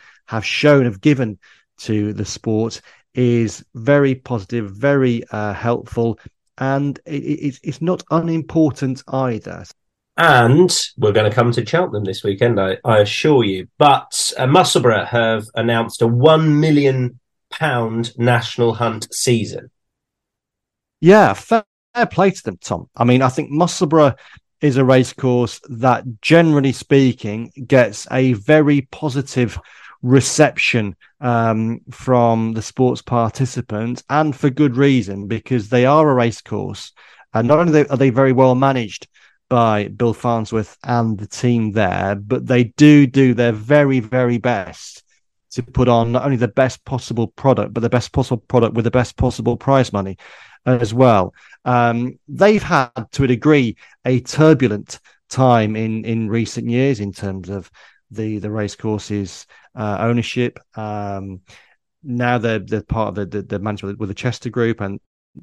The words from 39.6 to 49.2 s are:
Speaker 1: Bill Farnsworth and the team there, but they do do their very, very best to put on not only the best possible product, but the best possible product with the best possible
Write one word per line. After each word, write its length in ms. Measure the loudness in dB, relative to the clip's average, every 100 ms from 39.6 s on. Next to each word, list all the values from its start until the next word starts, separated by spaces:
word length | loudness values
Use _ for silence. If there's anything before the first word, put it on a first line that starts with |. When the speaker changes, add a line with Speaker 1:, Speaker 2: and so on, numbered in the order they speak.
| 2 0 -4
Speaker 1:
Bill 260 | -2 -2
Farnsworth 640 | -2 -2 -4 -4 -6 -6 _
and 340 | -4 -2 -2 -4
the 80 | -10
team 460 | -4 0 0 0
there, 420 | -2 -2 -2 -4
but 320 | -6 -4 -6 0
they 180 | 0
do 440 | 0 6 8 8 6
do 260 | 4 2
their 180 | 2 0
very, 460 | -2 2 2 4 0
very 400 | -2 -2 0 -2
best 640 | -2 -4 -6 -16 -20 -20 _ _ _ _ _
to 100 | -12
put 260 | -6 -2 2
on 240 | 2 2
not 120 | -2
only 120 | -2 -2
the 120 | -2
best 360 | 0 0 -2
possible 440 | -10 -10 -6 -6 -6
product, 460 | -2 0 2 0
but 60 | -4
the 100 | -2
best 220 | -2 -2
possible 300 | -4 -2 -4 0
product 260 | 0 2
with 100 | 0
the 60 | 0
best 260 | -2 -2
possible 400 | -2